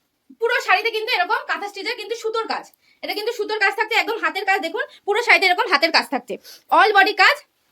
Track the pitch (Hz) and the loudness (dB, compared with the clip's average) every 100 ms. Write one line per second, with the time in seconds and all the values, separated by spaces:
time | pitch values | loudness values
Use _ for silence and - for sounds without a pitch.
0 | _ _ _ 262 466 494 - 370 453 440 | _ _ _ -4 -2 0 2 0 0 -4
1 | 440 440 359 480 - 320 403 403 381 466 | -2 -2 0 -4 -4 -6 -8 -8 -8 -8
2 | 427 440 440 453 427 - - _ _ _ | -8 -8 -6 -4 -6 -8 -10 _ _ _
3 | 302 392 440 480 415 427 403 440 440 427 | -8 -6 -6 -4 -4 0 0 0 -2 0
4 | 330 359 320 381 381 392 330 427 523 - | -2 -2 -4 -4 -2 -2 -2 -6 -10 -8
5 | - 415 466 339 370 359 480 330 330 285 | -4 0 2 4 4 2 2 2 2 2
6 | 233 254 - - - - - 311 415 403 | 0 -4 -6 -12 -14 -20 0 4 6 6
7 | 381 - 415 571 - _ _ | 4 4 4 2 -6 _ _